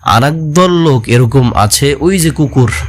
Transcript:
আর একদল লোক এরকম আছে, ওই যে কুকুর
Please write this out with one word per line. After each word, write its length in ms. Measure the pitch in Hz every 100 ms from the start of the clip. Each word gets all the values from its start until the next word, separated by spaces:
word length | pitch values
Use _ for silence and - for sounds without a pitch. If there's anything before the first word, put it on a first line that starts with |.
আর 200 | - 110
একদল 480 | 135 160 156 151 185 175 165
লোক 160 | 131 107
এরকম 380 | 120 120 135 123
আছে, 320 | 101 101 - 143 139
ওই 140 | 165 190
যে 120 | 160
কুকুর 400 | - 143 135 120 -